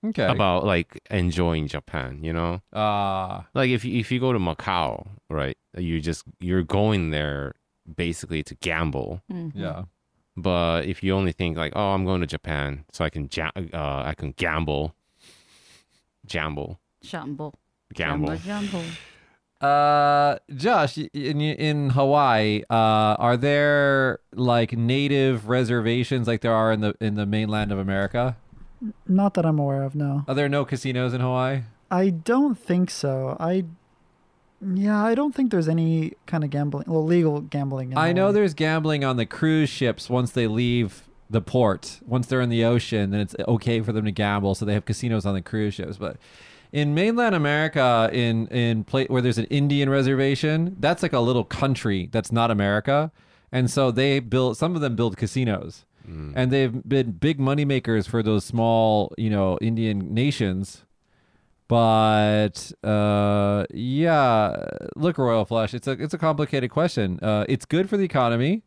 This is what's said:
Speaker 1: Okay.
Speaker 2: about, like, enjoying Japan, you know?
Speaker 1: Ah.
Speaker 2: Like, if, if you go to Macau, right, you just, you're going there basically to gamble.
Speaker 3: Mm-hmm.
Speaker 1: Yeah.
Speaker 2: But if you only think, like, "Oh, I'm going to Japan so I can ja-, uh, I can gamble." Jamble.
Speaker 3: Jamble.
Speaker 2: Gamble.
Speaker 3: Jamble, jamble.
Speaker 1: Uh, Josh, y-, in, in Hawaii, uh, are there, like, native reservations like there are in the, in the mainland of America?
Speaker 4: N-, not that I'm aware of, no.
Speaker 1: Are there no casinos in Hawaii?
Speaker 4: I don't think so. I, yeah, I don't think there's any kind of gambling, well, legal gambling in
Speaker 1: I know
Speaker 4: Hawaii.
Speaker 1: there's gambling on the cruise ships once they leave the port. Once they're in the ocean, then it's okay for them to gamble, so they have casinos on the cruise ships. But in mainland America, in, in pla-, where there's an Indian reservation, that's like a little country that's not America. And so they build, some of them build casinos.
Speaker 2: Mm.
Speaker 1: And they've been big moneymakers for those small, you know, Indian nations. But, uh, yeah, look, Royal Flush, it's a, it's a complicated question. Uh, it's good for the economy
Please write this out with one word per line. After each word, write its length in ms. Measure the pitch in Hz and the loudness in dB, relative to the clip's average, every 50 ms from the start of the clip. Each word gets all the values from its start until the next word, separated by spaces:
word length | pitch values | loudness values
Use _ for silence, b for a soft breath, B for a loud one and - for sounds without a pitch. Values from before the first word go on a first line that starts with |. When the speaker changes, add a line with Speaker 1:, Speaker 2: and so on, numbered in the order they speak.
| - | -4
Speaker 1:
Okay. 180 | 214 226 - 117 | -4 -2 0 0
Speaker 2:
about, 380 | 92 - - 107 95 90 90 - | 0 2 2 2 2 2 2 2
like, 360 | 104 95 85 87 _ - - _ - | 2 2 0 0 _ -8 -20 _ -4
enjoying 560 | - 101 87 90 80 85 90 85 82 78 76 71 | -2 0 0 0 0 0 0 0 0 -2 -4 -4
Japan, 520 | - 73 - - - 78 65 64 65 71 78 | -6 -8 -10 -8 -8 -8 -8 -8 -10 -10 -8
you 100 | 80 82 | -6 -4
know? 300 | 82 85 85 85 90 - _ - | -4 -4 -4 -4 -6 -10 _ -6
Speaker 1:
Ah. 760 | 107 107 107 104 104 101 98 95 95 95 92 98 95 92 _ _ | -4 -2 -2 0 0 -2 -2 -2 -4 -6 -6 -8 -12 -12 _ _
Speaker 2:
Like, 180 | 131 135 127 | -2 0 0
if, 140 | 127 117 - | 0 0 -2
if 260 | 123 - 120 110 - 131 | -2 -2 -2 -2 -2 -2
you 80 | 123 | -2
go 120 | 123 131 123 | 0 0 0
to 60 | 110 | 0
Macau, 680 | 92 87 78 - - - 95 87 80 65 55 50 - - 98 - _ _ | 0 -2 -4 -4 -4 -4 -2 0 -2 -2 -4 -6 -10 -16 -20 -20 _ _
right, 300 | - 78 69 67 - _ _ _ _ | -6 -4 -4 -4 -6 _ _ _ _
you 240 | - 90 85 82 80 | -8 -6 -4 -4 -2
just, 240 | 76 85 82 - - - - _ | -2 -4 -6 -6 -8 -20 -20 _
you're 220 | 90 90 90 92 87 | -4 -2 0 0 0
going 480 | 78 - 98 104 110 107 98 87 80 | 0 0 0 2 2 2 0 0 -2
there 440 | 76 76 76 73 71 71 71 69 - _ _ _ _ _ _ - 78 | -2 -2 -4 -4 -4 -6 -6 -8 -10 _ _ _ _ _ _ -20 -8
basically 460 | - 87 85 82 - - 76 85 78 73 | -6 -4 -4 -4 -6 -8 -6 -6 -6 -6
to 100 | - 67 | -8 -12
gamble. 680 | - - 85 82 80 82 78 67 69 60 50 73 92 _ _ | -8 -6 -4 -2 -2 -2 -2 -2 -4 -6 -6 -10 -12 _ _
Speaker 3:
Mm-hmm. 280 | 185 180 170 160 143 98 | -12 -10 -10 -10 -10 -10
Speaker 1:
Yeah. 240 | - 90 78 87 92 90 _ _ _ _ _ _ _ _ _ | -10 -10 -10 -10 -12 -16 _ _ _ _ _ _ _ _ _
Speaker 2:
But 500 | - 85 95 90 87 85 85 82 85 73 | -6 -4 -2 0 0 0 0 0 -2 -2
if 160 | 80 92 - - | -4 -6 -4 -2
you 100 | 95 95 | 0 0
only 180 | 98 98 90 82 | 2 0 0 -2
think, 260 | _ 90 87 80 80 | _ -4 -4 -2 -4
like, 140 | 80 76 - | -6 -6 -4
"Oh, 160 | - 104 98 98 | -2 -2 0 0
I'm 120 | 95 95 | 0 0
going 140 | 92 95 90 87 | 0 0 -2 -2
to 40 | |
Japan 580 | 73 - 73 _ - 78 71 71 71 71 69 73 _ - | -4 -6 -10 _ -6 -4 -4 -4 -4 -6 -8 -12 _ -8
so 120 | - 85 | -4 -4
I 60 | 78 | -4
can 180 | - 78 71 69 | -4 -6 -10 -8
ja-, 200 | - - 82 80 - 98 90 80 - | -6 -6 -6 -6 -6 -8 -10 -8 -8
uh, 280 | 82 76 71 69 69 65 | -6 -6 -4 -4 -4 -6
I 80 | 71 80 | -6 -8
can 140 | - - 71 67 | -6 -8 -10 -6
gamble." 600 | - 85 85 78 80 82 76 76 71 76 78 - _ _ b b b b b b b b b b b b b b b b b b b b _ _ _ _ | -4 -2 -2 0 -2 -2 -2 -2 -2 -2 -4 -6 _ _ b b b b b b b b b b b b b b b b b b b b _ _ _ _
Jamble. 520 | 101 - 85 76 78 76 73 71 - 92 - _ _ _ _ _ | -10 -6 -6 -6 -4 -6 -8 -10 -10 -12 -16 _ _ _ _ _
Speaker 3:
Jamble. 500 | - - 170 - 135 147 135 151 151 - _ _ _ _ _ _ _ - | -14 -12 -12 -10 -10 -12 -12 -12 -14 -14 _ _ _ _ _ _ _ -8
Speaker 2:
Gamble. 360 | - - - - 73 76 - | -4 -2 -2 0 0 -2 -2
Speaker 3:
Jamble, 60 | 156 165 | -4 -6
jamble. 460 | 170 185 208 208 208 196 185 175 165 165 165 165 B B B B B B B B _ _ _ _ | -8 -8 -8 -6 -6 -6 -6 -8 -8 -10 -12 -16 B B B B B B B B _ _ _ _
Speaker 1:
Uh, 800 | - 139 143 147 147 147 147 147 147 143 143 143 147 143 143 98 _ _ 143 | 0 2 2 4 4 4 4 4 4 4 4 4 4 2 2 -2 _ _ -12
Josh, 420 | 135 139 214 247 196 151 135 - | -4 0 2 2 4 2 0 -2
y-, 140 | - 156 - _ | -6 -10 -8 _
in, 280 | 151 143 127 156 147 | -6 -4 -2 -2 0
in 500 | 151 151 151 - 143 151 151 147 143 139 | 0 -2 -2 -2 0 0 0 0 0 0
Hawaii, 720 | 123 139 139 135 143 147 143 131 117 110 107 107 107 113 - _ | 2 2 4 4 4 4 4 4 4 4 4 2 0 0 -2 _
uh, 460 | 120 113 113 110 110 107 107 107 107 - | 2 2 4 4 4 4 4 4 2 2
are 180 | - 120 120 | 2 2 2
there, 840 | 123 123 143 143 143 147 147 147 143 143 139 139 135 131 131 107 - _ _ - | 2 2 2 2 4 4 4 4 4 4 4 2 2 2 0 0 -4 _ _ -6
like, 400 | - 123 123 120 120 117 110 - | -2 0 2 4 4 2 0 0
native 760 | 113 117 117 127 139 143 143 143 139 135 135 131 113 104 107 | -2 0 2 2 2 2 2 2 4 4 4 2 0 0 0
reservations 800 | 123 127 127 113 120 120 110 113 117 123 120 - 135 127 117 | 0 2 2 2 2 0 2 2 0 0 0 0 0 -2 0
like 140 | 110 117 110 | 0 -2 0
there 140 | - 120 113 | 2 2 2
are 180 | 110 110 110 110 | 4 4 4 2
in 80 | 107 | 2
the, 140 | 107 104 101 - | 0 -2 -2 0
in 160 | 113 110 104 | -2 -2 -2
the 100 | 104 104 | 0 -2
mainland 440 | 101 104 107 110 107 107 107 107 104 101 | 0 0 0 0 0 0 -2 -2 -2 -2
of 60 | 98 | -2
America? 580 | 95 95 98 98 98 98 - 120 120 127 117 - - - - - - - - - | -2 -2 0 0 -2 0 0 0 -2 -2 -2 -6 -12 -20 -20 -20 -20 -20 -16 -12
Speaker 4:
N-, 140 | 254 214 - _ - | -10 -10 -10 _ -2
not 280 | - 185 190 202 202 - | 0 2 4 4 2 2
that 100 | - 165 | 2 2
I'm 140 | 160 156 151 | 2 2 2
aware 240 | 143 139 139 135 139 | 0 0 -2 -2 -4
of, 120 | 135 139 | -4 -4
no. 300 | 147 147 143 139 143 139 - | -4 -4 -2 -2 -4 -2 -2
Speaker 1:
Are 60 | 135 | -2
there 140 | 135 143 143 | 0 0 0
no 160 | 139 143 139 | 0 0 0
casinos 480 | 135 143 123 - 135 127 127 127 127 120 | -2 -4 -4 -4 -4 -2 -2 -2 -2 0
in 80 | 127 | 0
Hawaii? 420 | 127 127 127 127 127 127 135 135 120 110 - _ _ _ | 0 0 0 0 0 0 -2 -4 -6 -8 -16 _ _ _
Speaker 4:
I 180 | 190 180 190 196 | 0 2 2 2
don't 440 | 180 165 160 - 233 254 285 294 240 | 0 -2 -2 0 2 2 2 2 0
think 360 | - - - 180 180 185 180 | -4 -2 -2 0 2 2 0
so. 460 | - - - 143 131 131 135 131 131 - | -2 -6 -4 -4 -2 -2 -4 -6 -6 -4
I, 260 | 165 165 180 190 190 165 165 - _ _ _ _ _ _ _ _ _ _ _ _ _ _ _ _ 196 | -2 -2 0 -2 -2 -4 -10 -20 _ _ _ _ _ _ _ _ _ _ _ _ _ _ _ _ -6
yeah, 400 | 196 180 190 196 208 214 208 208 | -4 -2 0 2 2 2 2 2
I 100 | 226 233 | 2 2
don't 200 | 233 285 302 254 | 2 0 -2 0
think 160 | - 269 240 | 0 0 2
there's 180 | 214 185 165 156 | 2 2 2 2
any 460 | 160 165 165 165 165 160 156 160 - _ _ | 2 2 2 2 2 0 0 -4 -8 _ _
kind 160 | - - 165 151 | -6 -4 -2 -2
of 40 | 143 | -2
gambling, 340 | 139 143 147 147 139 143 - | -2 -2 -2 -2 -4 -6 -6
well, 180 | - 165 160 156 | -2 0 0 2
legal 360 | 160 175 175 170 156 147 147 - | 2 2 4 4 2 0 0 -6
gambling 500 | 131 - 143 139 139 135 131 131 127 131 | -6 -4 -4 -4 -2 -4 -4 -6 -4 -2
in 60 | 143 | 0
Speaker 1:
I 140 | 156 165 175 | 2 2 2
know 100 | 185 190 202 | 4 4 4
Speaker 4:
Hawaii. 60 | 202 | 4
Speaker 1:
there's 200 | 208 208 185 151 | 4 2 2 0
gambling 500 | - 156 156 156 160 151 156 151 147 139 | 0 0 0 0 0 0 0 0 0 0
on 120 | 135 127 123 | 0 0 0
the 80 | 113 | -2
cruise 420 | - - - - 156 156 156 156 139 | -4 -2 0 2 2 4 4 2 2
ships 400 | - - 135 120 107 - - - | 0 0 0 0 0 -2 -4 -2
once 220 | 120 127 127 120 | 0 0 0 0
they 160 | - 127 117 | 0 0 0
leave 560 | 110 107 113 123 120 120 120 117 98 - - - - - - - _ | 2 2 0 0 2 2 2 0 -2 -4 -10 -20 -20 -20 -20 -14 _
the 140 | 104 113 90 | -2 -2 -2
port. 580 | - - 127 123 107 95 85 - - - - - | 2 2 4 4 4 2 0 -4 -14 -18 -16 -8
Once 200 | - 117 127 120 - | -2 -2 -2 0 0
they're 120 | 131 127 | 0 0
in 80 | 123 120 | 0 2
the 140 | 117 117 113 | 2 2 4
ocean, 460 | 117 120 120 - - - 110 101 98 | 4 4 2 0 0 -2 0 0 0
then 100 | 98 104 | 0 -2
it's 140 | 104 95 - - - | -2 -4 -4 -8 -2
okay 340 | - 120 110 - 120 117 113 110 | 0 0 0 2 0 0 0 0
for 100 | 107 110 | -2 -2
them 140 | 110 107 | -2 -2
to 40 | 107 95 | -2 -2
gamble, 420 | 80 104 101 101 104 98 98 95 | 0 0 0 0 2 2 0 0
so 100 | - 117 | 0 -2
they 80 | 104 104 | -2 -2
have 120 | 104 - | -2 -2
casinos 400 | - 110 - - 120 113 110 90 | -2 -6 -4 -2 -2 -2 0 0
on 80 | 101 98 | -2 -2
the 80 | 95 90 | -4 -4
cruise 320 | - - 110 107 107 95 | -4 -4 -2 -2 -2 -4
ships. 220 | - 95 82 92 92 | -6 -8 -10 -8 -8
But 180 | 101 90 - - B B B B B B B B B B B | -8 -10 -10 -12 B B B B B B B B B B B
in 220 | 147 147 147 147 | -2 0 0 2
mainland 400 | 156 185 220 233 240 247 226 196 | 2 2 2 2 2 2 2 2
America, 760 | 170 147 143 147 151 156 156 - 151 131 123 120 117 113 113 - | 2 2 2 2 2 0 0 0 2 4 4 4 4 4 2 2
in, 340 | 123 120 117 113 113 113 - | 0 0 2 0 0 -2 -2
in 360 | - 127 120 117 117 110 104 | 0 0 2 2 2 0 -2
pla-, 200 | - - 135 135 | -2 -2 -2 0
where 160 | - 131 127 120 | 2 0 2 2
there's 160 | 127 113 113 | 2 0 0
an 60 | 113 | -2
Indian 420 | - 127 143 143 143 143 143 143 135 | 0 0 2 2 2 2 2 2 2
reservation, 880 | 135 139 135 127 139 131 135 135 139 131 - 156 156 160 165 175 190 185 | 2 2 2 2 2 2 2 2 0 0 0 0 0 0 0 -2 -4 -2
that's 240 | 131 143 147 - - | 0 0 0 0 -2
like 100 | 170 - | 0 2
a 80 | 127 | 2
little 240 | 117 120 127 123 107 | 2 4 2 2 0
country 640 | - - - - 135 131 - - 113 101 95 90 - - | -2 -2 -2 0 0 0 0 0 0 0 0 -2 -2 -2
that's 180 | 113 104 - | -4 -2 0
not 200 | 113 117 117 117 | 0 0 2 2
America. 600 | 113 101 101 101 101 107 104 - 139 143 151 160 b b b b b b b b | 2 2 2 2 2 0 2 2 0 0 0 -2 b b b b b b b b
And 180 | b 131 127 120 | b 0 0 2
so 200 | - 147 135 127 | 2 2 2 2
they 300 | 117 107 131 139 139 139 | 2 2 2 2 2 0
build, 360 | 123 113 104 127 127 127 110 | -2 0 0 2 2 2 0
some 180 | - - 165 180 | 0 -2 -2 0
of 40 | 165 | -2
them 140 | 147 135 120 | -2 -2 0
build 220 | 107 120 113 95 | 0 0 0 0
casinos. 680 | - - 104 - 135 131 117 104 90 71 82 - - _ _ B B B B | -2 -4 -2 0 0 0 0 -2 -2 -4 -10 -16 -18 _ _ B B B B
Speaker 2:
Mm. 240 | 85 78 76 73 71 | -14 -12 -12 -8 -2
Speaker 1:
And 140 | - 127 127 131 | -2 0 2 2
they've 360 | 139 135 123 113 127 - - | 2 2 2 -2 -6 -4 0
been 240 | 131 139 127 117 98 | 0 0 2 0 -2
big 260 | 82 - 147 160 139 | 0 0 0 0 2
moneymakers 680 | 135 131 139 147 147 143 139 131 - - 113 110 95 - | 0 0 2 0 0 0 0 0 0 0 0 0 0 0
for 140 | - 117 110 | -2 0 2
those 220 | 107 110 104 - | 2 2 0 0
small, 680 | - - 117 113 113 113 113 113 110 107 104 101 - - - | -2 -2 0 2 4 4 4 4 4 4 2 0 0 -4 -4
you 120 | 113 110 | -2 0
know, 280 | 107 101 98 95 92 - | 0 2 2 2 0 0
Indian 520 | - 113 117 113 113 110 107 101 95 80 98 | 0 -2 0 0 0 0 -2 -2 -4 -2 -2
nations. 720 | 110 127 143 143 - 117 98 92 92 98 - - - _ _ _ _ _ _ _ _ _ _ _ _ _ _ _ _ _ _ | 0 0 0 0 0 0 0 0 -2 -6 -8 -10 -20 _ _ _ _ _ _ _ _ _ _ _ _ _ _ _ _ _ _
But, 1040 | 120 117 117 113 113 110 110 110 107 107 107 104 107 107 107 104 - - - - - _ - | 2 4 6 6 6 6 6 6 4 4 4 4 4 4 2 0 -2 -6 -16 -16 -16 _ -2
uh, 840 | 107 107 104 104 104 104 104 104 104 101 104 101 101 101 104 98 - - | 0 0 2 2 2 2 2 2 2 2 2 2 2 2 0 -2 -4 -6
yeah, 840 | 73 113 123 131 143 160 170 160 151 139 127 117 110 107 95 - 50 50 50 50 - - - - | -6 -4 -2 0 0 2 4 4 4 4 4 4 4 4 2 0 -4 -6 -8 -10 -10 -12 -12 -6
look, 220 | - 151 175 170 - | -2 0 0 2 2
Royal 260 | 135 120 117 113 107 | 2 2 4 2 2
Flush, 280 | - 117 113 110 101 - | 2 0 0 0 0 -4
it's 140 | 123 - | -6 -4
a, 60 | 139 135 | -4 -4
it's 200 | 92 120 151 - | -4 -4 -6 -4
a 60 | 170 | 0
complicated 520 | 175 160 151 147 151 139 - 139 123 123 | 0 0 2 0 -2 0 0 -2 -2 0
question. 500 | - - 160 175 - - 107 95 90 - - | 0 0 0 0 2 0 0 0 -2 -2 0
Uh, 220 | 107 107 104 104 - | 0 2 2 2 0
it's 160 | 131 135 - | -2 -2 -2
good 240 | - - 165 190 196 | -2 0 0 0 0
for 80 | - | 0
the 60 | 202 196 | 0 0
economy 580 | 175 - 143 123 117 117 117 123 147 190 226 - | 0 2 2 2 2 2 2 2 0 0 -2 -4